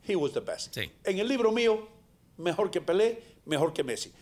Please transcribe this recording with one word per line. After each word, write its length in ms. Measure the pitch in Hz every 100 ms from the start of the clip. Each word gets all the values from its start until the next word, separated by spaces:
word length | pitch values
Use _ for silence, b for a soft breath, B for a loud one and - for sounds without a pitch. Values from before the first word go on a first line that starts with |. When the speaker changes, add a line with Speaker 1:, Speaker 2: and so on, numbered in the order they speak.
| -
Speaker 1:
he 100 | 190
was 180 | 143
the 80 | 120
best. 320 | 95 80 -
Speaker 2:
Sí. 180 | 127 92 - -
Speaker 1:
En 140 | 190
el 80 | 220
libro 240 | 269 226
mío, 340 | 226 233 220 - - _ _ _ -
mejor 320 | 170 170 196
que 120 | 175
Pelé, 420 | 156 180 226 233 B B -
mejor 260 | 147 160
que 140 | 156 135
Messi. 260 | 107 - -